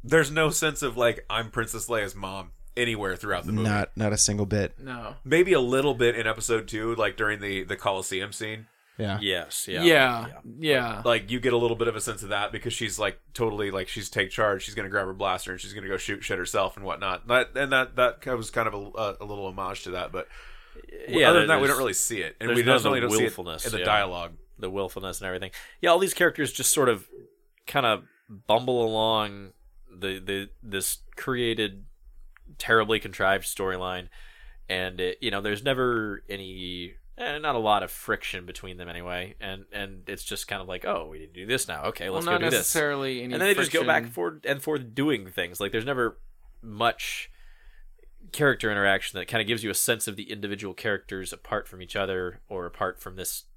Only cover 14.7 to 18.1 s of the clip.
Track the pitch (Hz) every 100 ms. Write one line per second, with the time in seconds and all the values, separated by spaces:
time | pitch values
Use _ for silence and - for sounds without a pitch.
14.7 | 117 95 101 95 95 98 92 - 92 98
15.7 | 101 95 95 - 101 - 95 87 107 95
16.7 | - 98 80 98 90 113 127 120 127 139
17.7 | 131 127 127 123